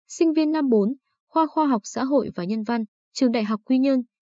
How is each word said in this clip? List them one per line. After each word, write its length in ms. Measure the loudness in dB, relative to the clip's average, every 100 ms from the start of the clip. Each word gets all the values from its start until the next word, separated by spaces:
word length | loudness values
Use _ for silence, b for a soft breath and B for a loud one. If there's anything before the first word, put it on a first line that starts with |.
| _
sinh 240 | -2 0
viên 200 | 2 0
năm 160 | 0 2
bốn, 260 | 2 2 -4 _ _ _
khoa 180 | -2 0
Khoa 200 | 0 0
học 160 | 0
Xã 200 | -4 -6
hội 260 | 0 0 0
và 100 | -6
Nhân 180 | -6 -4
văn, 220 | -4 -4 -6 _ _
trường 200 | -2 0
Đại 120 | 0
học 160 | -2 -4
Quy 140 | 0 0
Nhơn, 240 | 2 0 -2 _ _